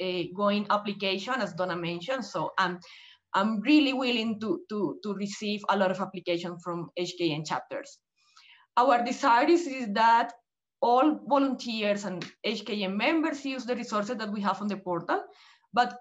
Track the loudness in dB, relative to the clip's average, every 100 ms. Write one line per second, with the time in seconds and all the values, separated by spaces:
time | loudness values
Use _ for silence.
0 | -4 -4 -4 0 2 2 0 -2 -2 -4
1 | -2 -2 -2 -4 -4 -4 -4 -2 -4 -4
2 | -4 -6 -4 -6 -4 -2 -2 -4 -12 -20
3 | -20 _ _ 0 0 0 4 6 6 2
4 | 0 0 -2 -2 -4 -4 -4 -4 -4 -4
5 | -6 -6 -6 -6 -4 -2 0 2 2 0
6 | -4 -6 -4 -4 -4 -8 -8 -8 -6 -6
7 | -6 -2 -2 -2 -4 -6 -6 -10 -12 -18
8 | _ _ _ _ -20 _ _ 2 4 4
9 | 2 0 4 6 6 4 2 -4 -2 4
10 | 6 6 2 -6 _ _ _ _ 4 6
11 | 6 2 2 4 4 0 -4 0 0 0
12 | -2 -8 -10 -6 -4 -4 -4 -4 -2 0
13 | 2 2 0 -2 -6 -6 -4 -6 -2 -4
14 | -2 -4 -6 -2 -2 -2 -4 -4 -4 -4
15 | 0 -2 -2 -16 -20 _ _ 0 0 2